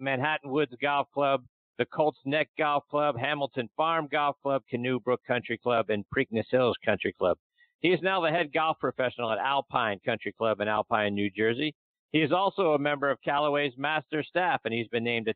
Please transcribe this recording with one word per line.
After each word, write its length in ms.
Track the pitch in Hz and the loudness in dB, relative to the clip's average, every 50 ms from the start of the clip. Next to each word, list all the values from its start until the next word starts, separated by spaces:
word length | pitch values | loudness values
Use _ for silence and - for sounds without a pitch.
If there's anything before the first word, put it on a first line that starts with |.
Manhattan 500 | 131 139 135 127 131 151 156 151 - 143 | -4 -2 -2 0 0 0 -2 -2 -4 -2
Woods 240 | 131 156 151 135 127 113 131 | 0 0 0 0 -2 -4 -2
Golf 240 | 143 147 143 135 - _ | 0 0 0 -2 -2 _
Club, 300 | 143 143 139 139 131 123 - _ _ _ _ _ - | 0 2 2 2 0 -2 -6 _ _ _ _ _ -4
the 60 | 120 | -4
Colts 340 | - - - 156 151 139 _ _ | -4 0 0 0 0 0 _ _
Neck 240 | 135 143 156 151 - _ - | -2 0 0 0 -2 _ -2
Golf 240 | 156 147 147 143 - _ | 0 0 0 0 -2 _
Club, 260 | - 147 147 147 135 | -2 0 0 0 0
Hamilton 520 | 117 127 139 151 147 143 131 - 135 120 110 _ | 0 -2 -2 -2 -2 -4 -4 -4 -6 -6 -6 _
Farm 320 | - 156 160 165 165 156 139 | -2 0 2 2 0 -2 -2
Golf 240 | 135 156 147 143 139 _ _ | -2 0 0 0 -2 _ _
Club, 200 | 139 135 135 - _ | -2 -2 -2 -2 _
Canoe 300 | - 120 120 127 127 123 | -6 -4 -2 0 -2 -2
Brook 220 | 104 123 123 117 _ - | 0 0 0 0 _ -2
Country 300 | 127 123 110 - 120 107 | -2 -2 -2 -4 -6 -4
Club, 320 | _ 123 120 117 110 98 | _ 0 0 0 2 0
and 140 | 107 104 98 _ - | 0 -2 -2 _ -2
Preakness 380 | 135 135 - 110 113 104 - | -2 -2 0 0 -2 -2 2
Hills 260 | - 127 127 120 101 - - | 2 4 4 4 2 0 0
Country 300 | - 104 95 - 107 - | 0 0 0 0 -4 -2
Club. 200 | _ 92 90 85 - _ _ _ _ - _ _ _ | _ 2 2 2 0 _ _ _ _ -20 _ _ _
He 120 | - 165 | 2 2
is 100 | 185 156 156 | 2 2 2
now 180 | 190 190 190 | 0 0 2
the 100 | 165 160 | 0 2
head 220 | 151 175 170 147 135 | 2 0 -2 0 0
golf 260 | 160 156 160 156 - | 0 0 0 -2 0
professional 500 | - 135 - - 131 123 - - 120 113 | -2 -4 -2 0 -2 -2 -2 -2 -2 -2
at 80 | 110 101 | 0 0
Alpine 640 | 90 131 139 139 131 - - 131 120 110 101 92 _ | 0 0 0 0 -2 -2 -4 -4 -2 -2 -2 -2 _
Country 300 | - 113 107 - - 98 | -4 -4 -2 -4 -8 -6
Club 240 | _ 113 113 107 95 | _ 0 0 0 0
in 60 | 104 | 0
Alpine, 480 | 107 107 107 104 - 117 110 107 101 101 | -2 0 -2 0 0 0 0 2 0 0
New 160 | 101 101 104 | 0 -2 -2
Jersey. 460 | 95 101 110 110 120 123 151 156 - _ _ _ _ _ _ _ | 0 0 0 0 0 0 -4 -6 -6 _ _ _ _ _ _ _
He 100 | - 151 | 0 0
is 100 | 160 131 | 2 2
also 440 | 165 180 196 196 - - 196 160 151 | 2 0 0 0 0 0 2 2 2
a 40 | 143 | 2
member 300 | 143 147 147 143 135 139 | 2 0 -2 0 0 -2
of 140 | 131 - - | -2 -2 -2
Callaway's 500 | 160 143 143 151 151 143 143 143 143 120 123 | -2 0 0 0 0 0 0 -2 -2 -4 -4
master 440 | 139 147 156 156 147 _ - 156 143 | -4 -2 -2 -4 -4 _ -6 -6 -6
staff, 380 | - _ 170 180 175 151 131 - | -2 _ -2 0 0 0 -2 -2
and 80 | 113 113 | -2 -4
he's 140 | 117 113 104 | -4 -4 -2
been 140 | - 120 113 | -4 -2 -2
named 260 | 117 117 117 110 110 | 0 -2 -2 -2 -2
a 60 | 107 | -4